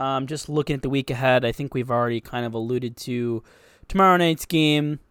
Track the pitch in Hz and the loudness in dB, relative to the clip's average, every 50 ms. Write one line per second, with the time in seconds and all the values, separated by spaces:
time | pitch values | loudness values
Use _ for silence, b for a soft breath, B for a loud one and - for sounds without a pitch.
0 | 131 135 135 135 135 131 151 147 - - 147 151 143 - 147 135 - 135 135 135 | -4 -2 -2 -2 -4 -4 -6 -8 -8 -4 -2 -2 0 0 -2 -4 -2 -2 0 0
1 | 131 - 147 123 135 131 127 127 120 117 113 - 143 139 - 131 120 127 123 120 | 0 -2 -2 0 4 4 4 4 4 2 -2 -4 -6 -6 -4 -4 -2 0 0 0
2 | 120 120 120 117 - - - 123 120 120 113 113 113 117 127 123 123 120 120 - | 0 0 0 -4 -4 -6 -6 -6 -6 -4 -4 -6 -4 -2 -2 -2 -2 -4 -8 -10
3 | - - 123 120 120 120 117 113 b b b b b b b b b - - 190 | -8 -6 -4 -2 -2 -2 -4 -4 b b b b b b b b b -4 2 4
4 | 196 190 180 175 175 165 165 156 - - - 160 156 151 151 151 147 147 151 143 | 6 6 6 6 4 2 2 0 -4 -2 0 2 2 4 2 2 0 -2 -4 -8
5 | - _ | -10 _